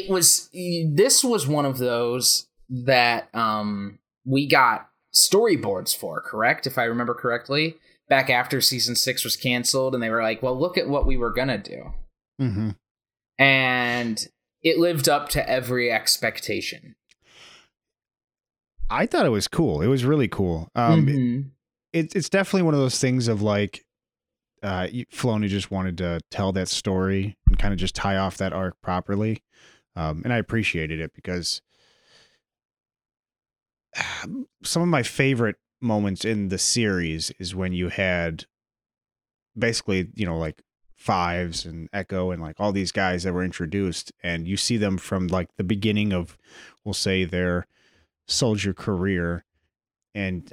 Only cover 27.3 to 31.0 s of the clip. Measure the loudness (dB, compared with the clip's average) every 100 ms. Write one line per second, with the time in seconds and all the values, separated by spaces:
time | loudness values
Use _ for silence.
27.3 | 0 2 4 4 0 -2 -2 -2 0 -2
28.3 | -2 -4 -2 -4 -6 -4 -4 -2 -2 -2
29.3 | -4 _ _ -20 _ _ -6 -4 -4 -2
30.3 | -2 0 -2 -2 -2 -4 -6